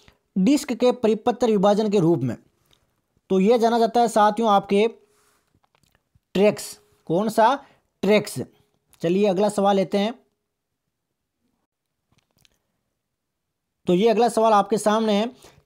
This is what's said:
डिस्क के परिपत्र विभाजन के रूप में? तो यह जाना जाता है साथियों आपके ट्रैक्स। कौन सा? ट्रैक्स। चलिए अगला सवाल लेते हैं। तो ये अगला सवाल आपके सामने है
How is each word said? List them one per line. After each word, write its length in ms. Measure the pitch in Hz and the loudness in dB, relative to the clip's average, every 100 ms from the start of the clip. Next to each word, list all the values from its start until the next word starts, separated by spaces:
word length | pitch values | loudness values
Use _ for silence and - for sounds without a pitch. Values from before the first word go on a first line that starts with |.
| _ _ _ 190 | _ _ _ -2
डिस्क 360 | 190 294 - | 0 0 -2
के 180 | 240 247 | -2 -2
परिपत्र 520 | 247 214 226 247 240 240 | 0 -2 -2 -4 -2 0
विभाजन 440 | 208 202 208 220 | 2 2 2 0
के 80 | 208 | 0
रूप 200 | 160 160 | 2 0
में? 160 | 127 - _ _ _ _ _ _ _ _ _ | -2 -8 _ _ _ _ _ _ _ _ _
तो 100 | 190 | 0
यह 160 | 190 240 | 2 2
जाना 200 | 226 233 | 2 0
जाता 220 | 226 240 | 0 0
है 80 | 233 | 0
साथियों 420 | 220 214 214 226 | 2 0 0 0
आपके 360 | 202 196 202 226 - _ _ _ _ _ _ _ _ _ _ _ _ _ | 0 2 0 0 -4 _ _ _ _ _ _ _ _ _ _ _ _ _
ट्रैक्स। 440 | 185 208 - - - _ _ - | 0 0 0 -10 -20 _ _ -6
कौन 200 | 165 220 | -4 -2
सा? 240 | 220 220 226 - _ _ _ | 2 2 0 -8 _ _ _
ट्रैक्स। 380 | 190 208 208 131 - _ _ _ _ _ | 0 0 0 -10 -14 _ _ _ _ _
चलिए 240 | 165 190 208 | -4 0 0
अगला 220 | 180 208 | 0 -2
सवाल 260 | 208 196 196 | 0 0 0
लेते 220 | 185 202 | -2 -4
हैं। 160 | 208 262 _ _ _ _ _ _ _ _ _ _ _ _ _ _ _ _ _ _ _ _ _ _ _ _ _ _ _ _ _ _ _ _ _ _ _ _ - | -4 -8 _ _ _ _ _ _ _ _ _ _ _ _ _ _ _ _ _ _ _ _ _ _ _ _ _ _ _ _ _ _ _ _ _ _ _ _ -2
तो 80 | |
ये 140 | 180 226 | 0 2
अगला 200 | 208 233 | 2 0
सवाल 220 | 226 220 | 0 2
आपके 260 | 208 202 214 | 2 0 -2
सामने 340 | 214 214 220 | -2 -2 0
है 180 | 202 233 - - _ | -2 -4 -10 -20 _